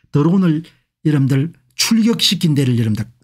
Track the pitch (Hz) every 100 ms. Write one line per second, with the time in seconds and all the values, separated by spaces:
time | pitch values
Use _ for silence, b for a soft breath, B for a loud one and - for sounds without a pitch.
0 | B 143 156 190 180 151 165 B B _
1 | 156 147 135 135 160 - _ - - 226
2 | 226 196 - 180 170 143 131 120 110 107
3 | 107 -